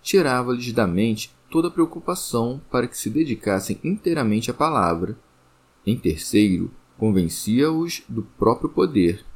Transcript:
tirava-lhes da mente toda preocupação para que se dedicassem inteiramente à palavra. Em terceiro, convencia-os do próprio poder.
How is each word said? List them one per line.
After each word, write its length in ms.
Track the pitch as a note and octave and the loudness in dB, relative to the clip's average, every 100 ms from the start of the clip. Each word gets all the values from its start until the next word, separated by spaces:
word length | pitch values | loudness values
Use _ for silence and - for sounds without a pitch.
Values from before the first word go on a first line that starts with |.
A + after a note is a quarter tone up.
tirava-lhes 720 | - G3 D3+ B2+ B2 B2 B2 | 2 2 4 0 0 -4 -2
da 140 | A#2 G#2 | 0 0
mente 460 | F2 A2 G#2+ - _ _ | 2 0 -2 -6 _ _
toda 200 | D#3+ E3+ | -2 -2
preocupação 880 | E3+ D#3+ E3+ - F3+ - A#2 A#2 C3 - | 0 -2 -2 -6 -6 -4 -2 -2 -4 -4
para 160 | B2+ A#2+ | -2 -2
que 100 | - | -4
se 140 | - | -4
dedicassem 720 | A2+ D#3+ A2+ - F#2+ - - | -2 -2 -2 0 -2 -2 -6
inteiramente 680 | D3+ G#3 - D#3+ A#2 G#2 A2+ | -4 -2 -2 0 0 0 -2
à 60 | |
palavra. 640 | A#2+ D#3 C#3+ F2+ E2+ F2+ A2+ _ _ _ _ _ _ | -2 0 2 0 0 -4 -8 _ _ _ _ _ _
Em 120 | - B2+ | -4 -2
terceiro, 760 | F#2 D2+ - A2 G#2 F2+ F2+ - _ _ | 0 -2 0 2 4 2 -2 -10 _ _
convencia-os 1040 | A2 F#2+ E2+ D#2+ - A#2 D3 D#3+ E3+ - - | 0 2 2 -2 -2 2 2 0 -2 -6 -8
do 160 | A2+ | -8
próprio 460 | G2+ - G#2+ A#2 - | -8 0 2 2 -2
poder. 560 | - - A2 F2 F#2+ - | 0 0 4 2 2 -8